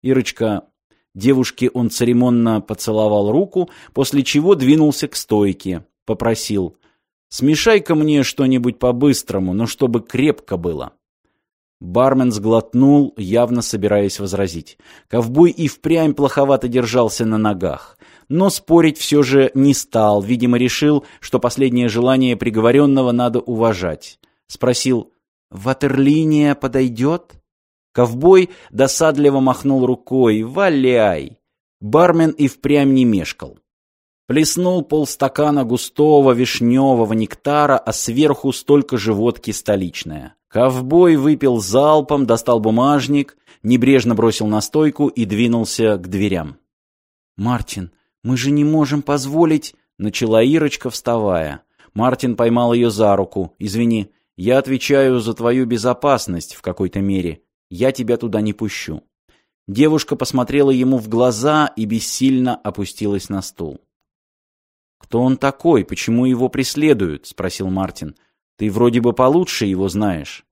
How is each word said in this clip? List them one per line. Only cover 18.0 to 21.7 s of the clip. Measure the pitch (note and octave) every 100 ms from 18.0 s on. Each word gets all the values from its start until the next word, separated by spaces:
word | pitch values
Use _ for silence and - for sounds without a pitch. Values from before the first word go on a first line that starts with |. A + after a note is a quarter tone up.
| _ _ _
Но | D#3 G3
спорить | - - E3+ D#3+ D3+
всё | - D3
же | C3 C#3 C3+
не | C3+ C#3
стал, | C3+ - A2+ G#2+ G#2
видимо, | G2+ B2 A#2+ A#2+
решил, | B2 - D3 D3 - -
что | - B2+
последнее | A#2+ C3 C3+